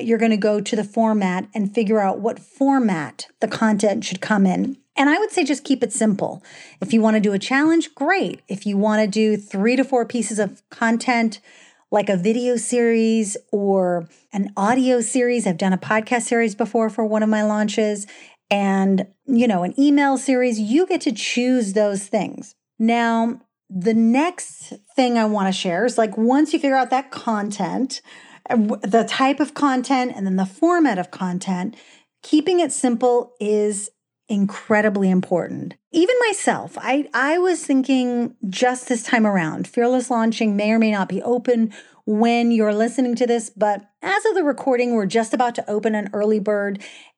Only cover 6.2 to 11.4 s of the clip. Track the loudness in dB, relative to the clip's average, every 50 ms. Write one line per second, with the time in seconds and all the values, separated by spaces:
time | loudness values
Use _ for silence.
6.2 | -2 -6 -6 -10 -16 -20 -20 -20 -20 -18 -12 -10 -4 0 2 4 4 4 4 2
7.2 | 2 2 0 0 -2 -2 0 2 2 4 2 2 0 -2 -4 -4 -2 0 0 0
8.2 | -2 -4 -6 -10 _ -12 -10 -6 -4 -2 0 0 2 2 2 2 2 0 2 2
9.2 | 2 2 0 -2 -4 -6 -4 0 0 2 2 2 0 2 0 0 0 0 -2 -4
10.2 | -4 -4 -2 -2 -4 -4 -6 -12 _ -14 -6 -2 0 0 0 0 0 0 0 2
11.2 | 0 0 -2 -6